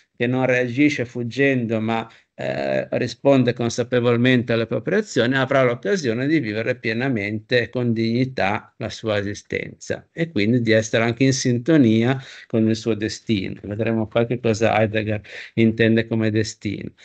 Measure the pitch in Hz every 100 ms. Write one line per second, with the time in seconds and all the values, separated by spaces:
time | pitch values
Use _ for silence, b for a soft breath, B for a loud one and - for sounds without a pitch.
0 | B - 120 127 127 127 127 120 147 147
1 | 120 123 120 113 139 131 113 113 110 113
2 | 120 B B - - - - - - 123
3 | 123 - 139 139 123 110 117 - 117 123
4 | 120 117 123 127 120 117 113 120 117 190
5 | 214 139 117 135 131 139 127 120 190 202
6 | 143 110 135 160 113 107 117 127 113 113
7 | 135 117 101 110 - 127 113 127 123 113
8 | 113 117 131 131 95 107 - - 113 -
9 | 113 104 98 104 - - - - - -
10 | - - 165 104 104 123 113 110 107 120
11 | 117 117 135 131 131 120 120 160 120 110
12 | 113 131 B B B 117 110 110 117 104
13 | 107 - - 107 98 - 98 104 110 113
14 | 110 117 120 120 120 104 110 107 110 110
15 | 107 107 - B B - 113 110 113 113
16 | 113 117 110 107 107 - 104 101 - -